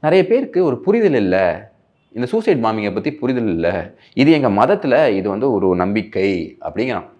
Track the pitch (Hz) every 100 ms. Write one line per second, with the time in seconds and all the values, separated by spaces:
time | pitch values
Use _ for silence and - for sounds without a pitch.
0 | 151 180 185 233 269 180 175 123 - 220
1 | 208 135 98 92 92 82 110 _ _ _
2 | _ 107 120 226 220 156 113 110 104 98
3 | 120 151 123 127 110 82 82 92 85 -
4 | _ - 143 160 131 98 127 202 147 127
5 | 151 98 98 98 131 107 95 90 92 104
6 | 98 - 98 92 78 - 76 82 127 104
7 | - _